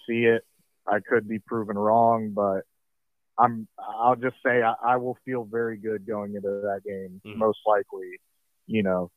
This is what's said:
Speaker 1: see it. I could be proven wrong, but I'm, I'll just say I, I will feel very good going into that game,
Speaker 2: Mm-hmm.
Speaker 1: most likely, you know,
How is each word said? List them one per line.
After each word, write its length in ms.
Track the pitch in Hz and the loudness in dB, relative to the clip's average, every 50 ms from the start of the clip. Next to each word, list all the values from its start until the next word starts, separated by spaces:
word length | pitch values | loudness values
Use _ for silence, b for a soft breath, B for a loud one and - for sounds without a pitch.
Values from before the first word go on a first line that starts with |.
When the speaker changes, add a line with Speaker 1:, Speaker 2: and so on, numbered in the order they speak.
| - - | -8 -4
Speaker 1:
see 160 | 117 117 117 | -2 2 4
it. 180 | 113 113 113 - _ _ _ _ _ _ _ - - | 4 4 2 0 _ _ _ _ _ _ _ -4 -2
I 100 | 101 107 | -2 -2
could 280 | 98 - 127 117 107 104 | 0 2 0 0 0 0
be 100 | 113 110 | -6 -8
proven 360 | - - 120 117 107 101 107 | -8 -6 -6 -4 -4 -4 -2
wrong, 540 | 101 104 107 110 117 117 113 117 113 110 107 | 0 2 4 4 6 6 6 4 2 0 -4
but 320 | 104 104 101 98 95 95 - _ _ _ _ _ _ _ _ _ _ _ _ _ - - | -2 0 0 0 0 -2 -4 _ _ _ _ _ _ _ _ _ _ _ _ _ 0 4
I'm, 300 | 117 120 117 113 110 - _ - | 4 4 2 0 -10 -12 _ -14
I'll 380 | 98 107 104 110 113 123 127 | -12 -10 -4 0 2 2 2
just 200 | 123 120 131 123 _ - | 2 0 -4 -4 _ 0
say 180 | 131 120 123 117 | 0 2 4 4
I, 120 | 113 117 - - | 2 0 0 0
I 120 | 117 127 | 0 0
will 220 | 127 123 127 123 - - | 0 0 -4 -8 -8 -8
feel 200 | - 127 123 117 | -8 -6 -6 -6
very 320 | 104 107 117 117 113 113 | -4 -4 -2 -2 -2 -4
good 300 | 104 101 110 110 104 95 | -6 -6 -6 -6 -6 -6
going 280 | 107 110 104 104 101 101 | -6 -6 -6 -6 -6 -8
into 140 | 101 95 98 | -6 -4 -4
that 340 | 98 101 101 104 98 101 - | -4 -4 -2 -4 -4 -4 -6
game, 360 | 104 101 95 95 92 92 95 - | -8 -8 -8 -10 -12 -14 -16 -16
Speaker 2:
Mm-hmm. 140 | 110 104 113 | -12 -6 0
Speaker 1:
most 200 | 110 110 104 - - | 0 0 0 0 2
likely, 520 | 107 107 101 98 - - 95 92 90 90 92 _ _ _ _ _ _ _ _ _ | 2 2 2 2 -2 -8 -12 -12 -12 -14 -18 _ _ _ _ _ _ _ _ _
you 160 | - 110 110 101 | -4 0 0 2
know, 280 | 95 92 90 90 87 _ | 2 2 0 0 -4 _